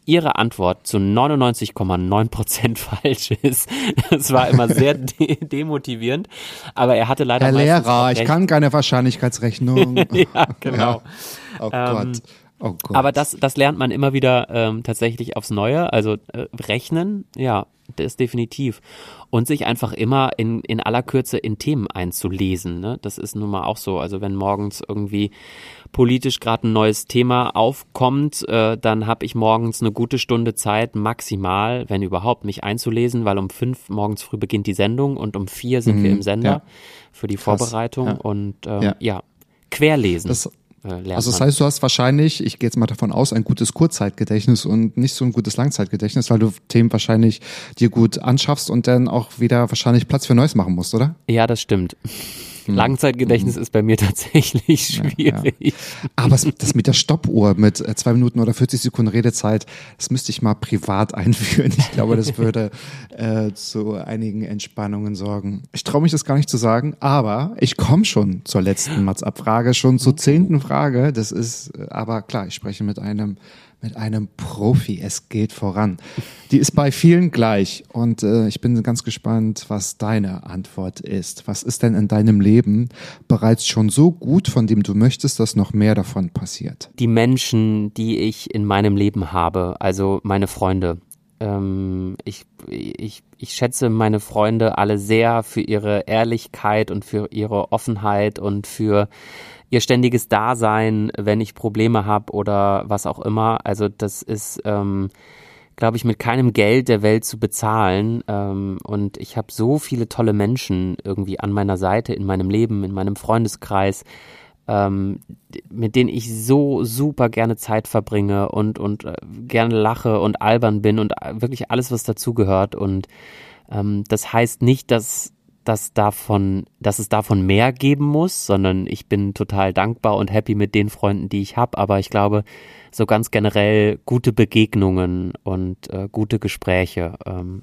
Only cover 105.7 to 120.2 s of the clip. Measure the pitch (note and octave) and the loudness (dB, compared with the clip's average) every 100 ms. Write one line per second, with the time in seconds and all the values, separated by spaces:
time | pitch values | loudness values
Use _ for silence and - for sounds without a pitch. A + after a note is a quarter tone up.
105.7 | - A2+ A#2 A#2+ G#2+ - B2 B2 G#2+ G#2 | -2 -2 0 -2 -2 -2 2 2 4 4
106.7 | B2+ B2+ A2 G#2+ A2 - A2 G#2+ - A2 | 4 4 2 4 2 0 -4 -4 -2 -2
107.7 | A2 G2 F#2+ G#2+ A#2 - G2+ G2+ G2 G2 | 2 2 2 0 -4 -4 -4 -4 -4 -4
108.7 | F#2+ - G#2 G2+ - - A#2 - - A2 | -8 -6 -4 -4 -6 -10 -8 -8 -2 0
109.7 | D3+ - B2 A2+ - A2+ G#2 G2+ B2+ - | 0 -2 -4 -4 0 0 2 0 -2 -2
110.7 | F#2 F#2 F2 G2+ F#2+ F#2+ F#2+ G2+ G2+ G2 | -2 -2 -4 -6 -6 -6 -4 -2 0 0
111.7 | F#2 F#2 G#2+ - - G2 F#2 F#2 G#2+ A2+ | 0 0 0 -2 -6 -2 -2 0 2 0
112.7 | G2+ F#2+ G2 F#2+ G2+ - A2+ A2+ - - | 0 -4 -4 -4 -4 0 0 0 -4 -4
113.7 | G2 G2 G2 - - - - - _ - | 0 0 -2 -12 -20 -20 -20 -20 _ -4
114.7 | G#2 G2 G2 G2 G2 - - _ - - | 0 0 0 -4 -6 -12 -20 _ -18 -14
115.7 | G#2 A2+ B2+ B2 A#2+ A2+ A2 A2+ C#3 C#3+ | -4 0 2 2 0 -6 -8 2 4 4
116.7 | C3+ A#2 A#2 D3 C#3 A#2+ A2+ A2+ A2 - | 0 -2 -2 -2 2 0 2 0 -2 -2
117.7 | A2 - A2+ G#2+ G#2 G2+ G2+ G2 - G#2+ | -2 0 -4 0 -2 0 0 0 0 -2
118.7 | G#2+ G2+ G#2 - E2 - A#2 B2 A#2+ A#2 | -2 -6 -6 -8 -12 -14 -16 -2 0 2
119.7 | A2+ G#2+ A#2 A#2+ G#2+ | 2 2 2 0 2